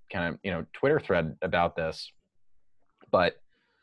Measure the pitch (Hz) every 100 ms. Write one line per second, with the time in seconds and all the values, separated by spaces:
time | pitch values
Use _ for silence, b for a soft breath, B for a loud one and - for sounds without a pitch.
0 | - 95 85 80 98 85 82 - 135 151
1 | - 87 80 73 90 87 85 - 80 -
2 | - - _ _ - - _ - _ _
3 | - 95 87 - - _ _ _